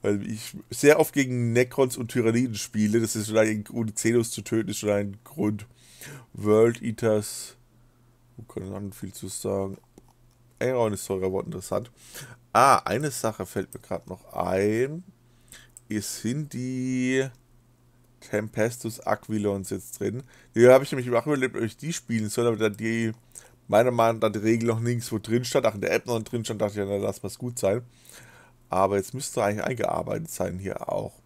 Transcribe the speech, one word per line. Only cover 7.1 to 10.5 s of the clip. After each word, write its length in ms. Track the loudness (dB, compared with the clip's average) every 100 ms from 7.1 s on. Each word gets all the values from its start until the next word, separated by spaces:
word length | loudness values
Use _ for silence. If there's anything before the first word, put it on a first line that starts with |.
| 0 -2 -10 -14 -18 _ _ _ _ _ _ _ -20
wo 80 |
kann 260 | -14 -12 -10
man 220 | -10 -10
viel 200 | -10 -14
zu 160 | -12 -12
sagen? 500 | -8 -4 -4 -4 -8 _ -20 _ _ _ _ _